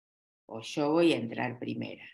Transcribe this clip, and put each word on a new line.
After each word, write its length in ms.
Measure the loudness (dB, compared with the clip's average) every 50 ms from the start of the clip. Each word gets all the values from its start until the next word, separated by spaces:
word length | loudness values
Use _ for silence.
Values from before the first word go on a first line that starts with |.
| _ _ _ _ _ _ _ _ _
o 160 | -14 -12 -12
yo 300 | -10 -6 -2 0 0 2
voy 220 | 4 6 6 6 4
a 40 |
entrar 420 | 2 0 -4 -4 -4 -4 -4 -4 -6
primera." 460 | -8 -6 -6 -6 -6 -8 -10 -12 -16 -20